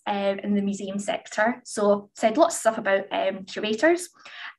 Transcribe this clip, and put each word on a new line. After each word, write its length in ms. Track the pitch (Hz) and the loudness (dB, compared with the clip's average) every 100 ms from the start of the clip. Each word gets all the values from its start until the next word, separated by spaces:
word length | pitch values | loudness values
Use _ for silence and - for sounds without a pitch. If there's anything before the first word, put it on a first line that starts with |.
| - | -4
um, 340 | 202 196 196 | -2 0 -2
in 140 | 202 | 0
the 80 | 202 | 0
museum 380 | 202 196 196 196 | 0 -4 -6 -6
sector. 640 | - - - - 220 247 | -4 -6 -6 0 0 -2
So 300 | - - 208 | -8 -2 2
I've 260 | 202 - - | 2 0 -2
said 180 | 226 214 | 0 4
lots 180 | 330 - | 2 4
of 40 | |
stuff 180 | 220 226 | 0 0
about, 280 | 196 196 196 | 0 0 0
um, 360 | 190 190 196 190 | -2 -2 -4 -10
curators, 640 | - 214 220 311 349 - _ - - - | -6 -4 2 4 2 0 _ -20 -16 -16